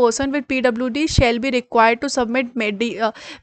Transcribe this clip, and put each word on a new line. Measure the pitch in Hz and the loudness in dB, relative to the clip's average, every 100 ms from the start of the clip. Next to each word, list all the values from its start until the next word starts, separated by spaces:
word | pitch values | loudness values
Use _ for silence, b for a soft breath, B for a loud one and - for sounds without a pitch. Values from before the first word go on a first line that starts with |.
person | 233 226 277 | 2 2 -2
with | 285 - | -4 -2
P | 262 240 | 0 0
W | 226 254 | 0 -2
D | 262 311 | -2 0
shall | - 247 233 | 2 2 2
be | 269 | 0
required | 247 - 240 226 233 | -2 0 4 4 4
to | 285 262 | -2 -2
submit | 226 247 247 240 | -2 -2 -4 -4
medi-, | 214 202 233 185 | -4 -2 -4 -2
अ, | 220 - B B | -4 -6 B B